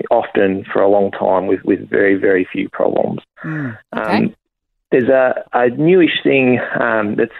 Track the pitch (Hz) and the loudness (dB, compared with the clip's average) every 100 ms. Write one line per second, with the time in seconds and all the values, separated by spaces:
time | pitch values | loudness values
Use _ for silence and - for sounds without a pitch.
0 | - 117 - - 98 95 117 101 98 101 | -2 -2 0 0 0 -2 -4 0 2 2
1 | 98 - 101 92 95 95 - 95 104 - | 0 -2 0 0 0 -2 0 -2 -2 0
2 | 101 98 101 95 92 98 - - - - | 2 2 2 0 0 -6 -8 -2 -2 0
3 | - - - - 165 156 139 110 - - | -2 -4 -12 -14 -10 -8 -8 -12 -10 -6
4 | 110 214 226 - _ _ _ _ - 147 | -2 -2 -2 -6 _ _ _ _ -2 0
5 | 120 131 127 - - 123 123 127 156 185 | 2 2 2 -2 -4 0 0 2 4 4
6 | 156 - 143 139 127 123 - - 120 110 | 4 0 0 2 2 0 -2 -4 -2 -2
7 | 104 123 - - | -2 -2 -4 -4